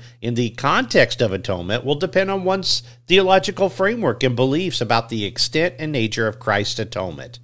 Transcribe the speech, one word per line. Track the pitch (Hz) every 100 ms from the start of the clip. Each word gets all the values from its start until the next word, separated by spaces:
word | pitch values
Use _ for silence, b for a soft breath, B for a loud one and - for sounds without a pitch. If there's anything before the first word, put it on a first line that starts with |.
| B B
in | 117 120
the | 120
context | - 139 202 262 165 123 -
of | 113
atonement | 95 95 90 87 120
will | 127 143
depend | 185 185 190
on | 196 185
one's | 190 175 - B B -
theological | 190 190 190 196 185 190
framework | - 196 240 156 117
and | 131
beliefs | 120 131 147 185 -
about | 113 117 117
the | 113 101
extent | - - 156 175 -
and | 156
nature | 139 110 113 110
of | -
Christ's | 113 101 101 -
atonement. | 107 98 92 69 65 -